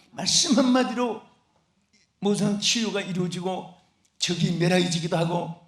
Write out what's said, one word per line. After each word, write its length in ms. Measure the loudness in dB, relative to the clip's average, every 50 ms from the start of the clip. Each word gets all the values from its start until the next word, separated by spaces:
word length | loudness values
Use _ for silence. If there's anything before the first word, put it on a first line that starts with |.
| _ _
말씀 460 | -12 -6 -2 0 2 2 4 4 4 4
한마디로 640 | 4 6 4 4 4 2 0 -2 -2 -4 -4 -6 -12 -20 _ _ _ _ _ _ _ _ _ _ _ _ _ _ _ _ _ -4
모든 400 | 0 0 0 2 2 0 0 0
치유가 420 | 0 -2 0 0 -2 -2 -4 -4
이루어지고 720 | -4 -4 -4 -4 -4 -4 -4 -6 -6 -6 -6 -6 -8 -12 -18 _ _ _ _ _ _ _ _ -6
적이 360 | -4 -4 -2 0 0 0 0
멸하여지기도 640 | 2 2 2 4 2 2 0 -2 -4 -4 -2 -2 -2
하고 380 | -2 0 -2 -4 -6 -6 -10 -14 _